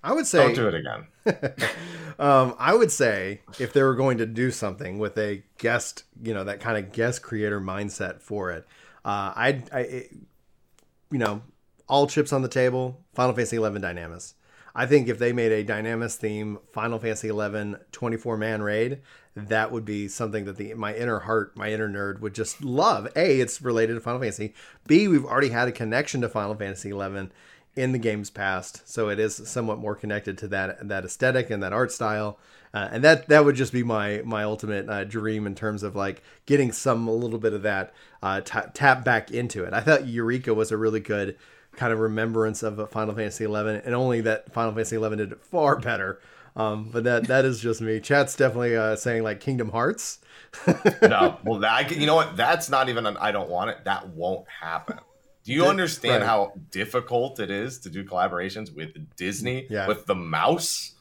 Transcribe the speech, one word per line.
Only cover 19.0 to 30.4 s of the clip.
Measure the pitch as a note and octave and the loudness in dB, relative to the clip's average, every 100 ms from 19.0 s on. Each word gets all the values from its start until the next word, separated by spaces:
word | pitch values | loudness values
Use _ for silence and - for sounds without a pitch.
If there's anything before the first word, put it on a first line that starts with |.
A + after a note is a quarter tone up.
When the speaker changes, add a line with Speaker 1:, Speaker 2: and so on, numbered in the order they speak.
| _ - _ | _ -20 _
Speaker 1:
that | - G#2 A2 A2 | -14 -2 0 0
would | A#2 G#2 | -2 -4
be | G#2 G2+ | -6 -6
something | - A2+ G#2+ | -4 -4 -4
that | G2+ G2 | -6 -8
the, | G#2 | -10
my | A2+ G#2 | -6 -6
inner | G#2+ A#2+ G#2+ | -4 -2 -2
heart, | G#2 A2 G2 - | 0 0 0 -6
my | G2+ | -4
inner | G#2+ G#2+ | -2 -4
nerd | G2+ G2+ G2 | -4 -6 -6
would | G#2+ G2 | -8 -6
just | G#2+ - | -6 -6
love. | C#3+ B2+ G3+ A#2+ A2 - | -4 2 2 2 -2 0
A, | F3 C3+ | 4 4
it's | A#2+ - | 2 -2
related | C3 A2+ A2+ | 0 2 2
to | A#2 | 0
Final | A#2+ B2+ | -4 -4
Fantasy. | A#2+ G2 G#2+ - - - - | -4 -4 -10 -10 -20 -20 4
B, | E3+ G#3 | 6 8
we've | D#3 - | 4 4
already | B2 C#3 | 2 2
had | A#2 B2 | 2 0
a | |
connection | A#2+ A2+ A#2 D3 C#3 | 0 -2 0 -2 -2
to | A#2 | -2
Final | A2 G2+ G#2+ | -2 -4 -4
Fantasy | G2+ G2 G2+ | -6 -8 -8
eleven. | G2+ G2 G2 F#2+ - - - _ - | -6 -6 -6 -10 -14 -20 -20 _ -4
In | B2+ | 0
the | B2+ | 0
game's | A2+ G#2 G2+ | 0 -2 -6
past, | - G2 F#2 F2+ - - | -4 -2 -2 -6 -18 -10
so | - G#2+ | -2 -2
it | G#2 | 2
is | G#2+ - | 0 -2
somewhat | - B2 A2 G#2 | -8 -4 -4 -4
more | G#2 G#2 | -6 -6
connected | G#2+ G#2 G2+ | -4 -4 -4
to | F#2+ | -8